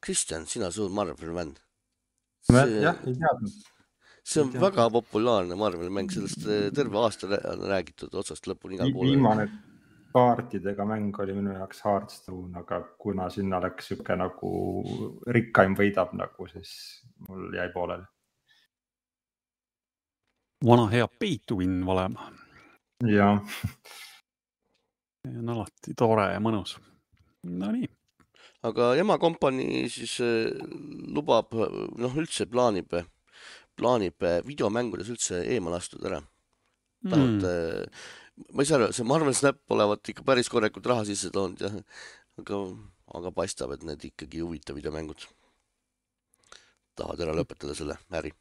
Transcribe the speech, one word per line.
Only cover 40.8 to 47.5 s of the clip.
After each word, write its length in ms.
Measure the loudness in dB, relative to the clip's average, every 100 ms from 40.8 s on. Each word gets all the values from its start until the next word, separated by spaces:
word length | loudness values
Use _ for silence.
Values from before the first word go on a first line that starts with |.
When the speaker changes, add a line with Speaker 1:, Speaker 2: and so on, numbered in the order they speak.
| 0
Speaker 1:
raha 160 | 0 0
sisse 240 | -2 -2
toonud 320 | -2 -4 -4
ja, 80 | -6 -6 -12 -20 -20 -20 _ -18
aga, 220 | -6 -6 -6 -10 -18 _ _
aga 180 | -10 -8
paistab, 400 | -4 -4 -4 -6
et 100 | -6
need 160 | -10 -10
ikkagi 380 | -12 -14 -12 -8
ei 20 |
huvita 320 | -6 -8 -10
videomängud. 540 | -8 -8 -8 -10 -12 -20 _ _ _ _ _ _ _ _ _ _ _ _ -20 _ _ _ -10
Tahavad 220 | -8 -4
ära 160 | -2 -2
lõpetada 400 | -4